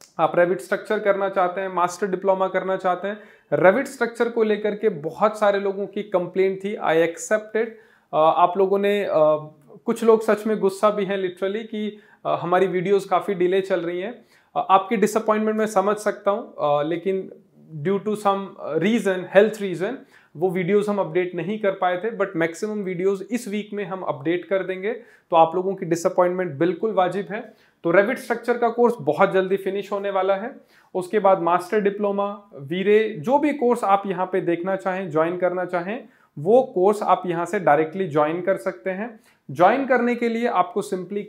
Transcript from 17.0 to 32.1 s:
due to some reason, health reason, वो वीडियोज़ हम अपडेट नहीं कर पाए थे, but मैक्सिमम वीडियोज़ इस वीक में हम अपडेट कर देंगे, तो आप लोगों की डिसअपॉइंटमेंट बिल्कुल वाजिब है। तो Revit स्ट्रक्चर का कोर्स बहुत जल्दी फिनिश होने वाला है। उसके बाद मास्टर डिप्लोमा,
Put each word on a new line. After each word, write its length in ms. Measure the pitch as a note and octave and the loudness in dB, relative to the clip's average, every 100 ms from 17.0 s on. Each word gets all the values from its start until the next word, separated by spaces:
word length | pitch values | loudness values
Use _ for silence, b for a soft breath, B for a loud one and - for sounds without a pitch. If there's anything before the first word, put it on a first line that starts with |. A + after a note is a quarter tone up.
| F#3+ F#3+ - - _ _ D3+ D#3 | -2 -4 -6 -16 _ _ -18 -6
due 160 | D3+ G3 | -2 -2
to 160 | G#3 G#3 | -2 -2
some 300 | G#3 G3 F#3+ - B2+ D#3+ | 0 0 -4 -12 -4 -2
reason, 340 | F#3+ A3+ G3 F#3 E3+ F#3 | 0 0 0 -2 2 4
health 240 | G#3+ G#3 | 4 0
reason, 320 | G3 D#3+ G3 C4+ - b b D3 | -6 -4 -6 -6 -14 b b -4
वो 120 | F#3 | -2
वीडियोज़ 400 | F3+ F3 G3+ G#3 | -2 2 2 2
हम 100 | G3+ | -2
अपडेट 360 | E3+ E3 F3+ F3 | 0 -2 -2 -4
नहीं 240 | D#3+ G#3+ | -6 -2
कर 120 | G#3 | -2
पाए 260 | F#3+ F3+ F3+ | 0 -2 -2
थे, 200 | A3 F#3+ | -4 -4
but 100 | G3 E3 | -4 -2
मैक्सिमम 440 | E3 E3 G#3+ G#3+ | -2 -2 -8 -6
वीडियोज़ 440 | F#3 F3 F#3+ G3 G3+ | -6 -2 -2 -2 -4
इस 160 | A#3 G3+ | -8 -6
वीक 220 | G#3 G3+ | -8 -6
में 120 | G3+ F3+ | -8 -8
हम 160 | F#3 | -8
अपडेट 440 | - C3+ C#3+ F3 E3+ | -10 -6 -2 -2 0
कर 180 | G3 | -4
देंगे, 300 | F3+ F#3 G3 B3 B B B | -2 -6 -6 -8 B B B
तो 60 | E3+ | 4
आप 200 | D#3+ F3+ | 4 2
लोगों 200 | F#3 F#3 | -4 -4
की 100 | E3+ | -2
डिसअपॉइंटमेंट 640 | E3 F#3 F#3 F3+ F3+ F3+ | 0 0 2 2 2 -4
बिल्कुल 400 | C#3 E3+ E3+ A3 | 0 -2 0 -2
वाजिब 360 | F#3+ F3+ F3+ F3+ | 0 0 0 -6
है। 400 | G#3 - - _ _ | -10 -12 -20 _ _
तो 100 | E3+ | 2
Revit 240 | F3+ G3+ C4 | 4 4 0
स्ट्रक्चर 400 | - A#3 - A#3 | -4 -4 -2 0
का 120 | A#3 | 0
कोर्स 240 | A3+ A#3+ A3+ | 4 2 2
बहुत 300 | C#3+ D3 F#3+ | -2 2 4
जल्दी 260 | F#3 F#3+ F#3+ | 2 0 -2
फिनिश 340 | F#3+ G3 G3 | -2 -6 -6
होने 180 | G3+ G3+ | -6 -2
वाला 260 | F#3+ F#3+ G3 | -2 0 0
है। 200 | A#3 - b b b F#3 | -2 -12 b b b -8
उसके 240 | F3+ G#3+ | -2 2
बाद 220 | G3 F#3+ | 4 4
मास्टर 400 | E3+ F3 F3+ A3 | 4 0 2 0
डिप्लोमा, 640 | G3+ G3+ G3+ | 0 0 -4